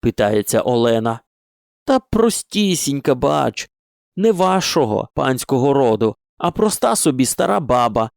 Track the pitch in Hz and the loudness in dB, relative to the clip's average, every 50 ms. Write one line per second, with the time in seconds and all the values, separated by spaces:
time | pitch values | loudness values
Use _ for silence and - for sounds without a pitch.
0 | - 120 110 - 110 104 107 107 101 - - 113 - - 123 117 117 117 117 113 | -2 -4 0 0 0 2 2 0 -2 0 -2 0 0 2 0 2 2 2 0 0
1 | 110 117 113 117 _ _ _ _ _ _ _ _ _ _ _ _ _ - 269 254 | 0 -4 -6 -6 _ _ _ _ _ _ _ _ _ _ _ _ _ -2 -2 -2
2 | _ _ - 214 220 233 - - - _ - 202 208 196 180 151 - - 139 139 | _ _ -2 0 0 0 0 -2 -10 _ -2 0 0 0 0 -2 -2 -4 -4 -2
3 | - - 135 127 135 143 147 151 135 120 - - - _ _ _ _ _ _ _ | 0 0 0 0 0 0 0 0 -2 -2 -4 -6 -14 _ _ _ _ _ _ _
4 | _ _ _ - 196 226 214 175 185 185 185 190 - - - 170 139 110 107 104 | _ _ _ 0 0 0 2 2 2 2 2 0 -2 0 0 0 0 2 0 -4
5 | 107 - _ - 139 135 151 120 - - 139 127 123 143 139 139 135 117 110 104 | -4 -4 _ -2 -2 0 -2 -2 -2 -2 0 0 2 2 2 4 4 2 2 2
6 | 113 110 107 _ _ _ _ _ - 175 - - 220 214 - - - 233 233 - | 0 -2 -2 _ _ _ _ _ -4 -4 0 0 0 0 0 0 0 0 0 2
7 | - 156 135 127 131 113 - - 190 - 202 202 160 120 123 123 120 117 107 113 | 0 0 2 2 0 -2 0 -2 0 0 0 -2 0 0 2 2 2 2 0 0
8 | 113 110 _ | -2 -2 _